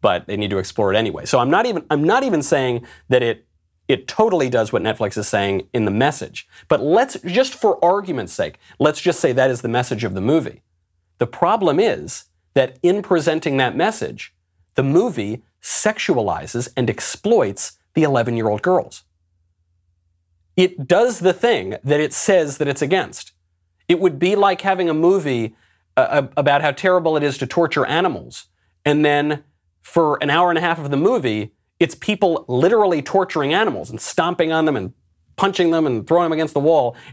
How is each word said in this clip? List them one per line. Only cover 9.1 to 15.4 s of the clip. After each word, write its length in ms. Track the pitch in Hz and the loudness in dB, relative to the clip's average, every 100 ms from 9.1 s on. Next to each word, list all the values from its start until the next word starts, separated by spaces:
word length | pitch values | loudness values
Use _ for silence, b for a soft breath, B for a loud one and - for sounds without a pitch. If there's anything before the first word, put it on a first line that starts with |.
| - | 0
say 120 | 143 | 0
that 180 | 127 131 | 2 2
is 120 | 123 | 0
the 60 | 117 | -2
message 360 | 120 120 113 | -2 -2 -4
of 100 | 113 | -4
the 60 | 95 | -2
movie. 420 | 107 160 123 - _ _ _ _ _ - | 0 0 0 -10 _ _ _ _ _ -6
The 80 | 120 | -6
problem 540 | - 175 220 180 147 | 0 0 2 2 2
is 440 | 220 - 76 - - _ _ | 2 -2 -8 -14 -18 _ _
that 240 | 135 131 - | 0 0 0
in 180 | 175 202 | 0 2
presenting 560 | - 170 156 156 160 135 | 0 0 2 0 0 0
that 180 | 123 113 | 0 0
message, 580 | 196 220 76 55 - _ _ _ _ | -2 -2 -8 -10 -18 _ _ _ _
the 80 | - | -2
movie 600 | 135 160 233 143 101 120 | 2 4 2 -2 -6 -6